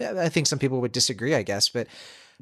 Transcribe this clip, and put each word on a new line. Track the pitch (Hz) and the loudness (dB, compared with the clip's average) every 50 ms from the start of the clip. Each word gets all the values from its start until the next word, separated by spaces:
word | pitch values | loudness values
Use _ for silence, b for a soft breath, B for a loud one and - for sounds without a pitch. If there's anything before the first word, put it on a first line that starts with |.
I, | 247 - 202 185 165 | -6 -4 -2 0 0
I | 160 | 2
think | - 165 139 - | 2 2 2 2
some | 151 135 | 2 2
people | 139 131 131 127 | 0 0 2 0
would | 123 117 | -2 0
disagree, | - 123 - - 113 98 113 143 160 | 0 0 0 0 0 -2 0 2 2
I | 120 | 2
guess, | 98 98 98 101 - - | 2 0 0 0 0 0
but | - 120 107 B B B B B B B B B B B | 0 -2 -4 B B B B B B B B B B B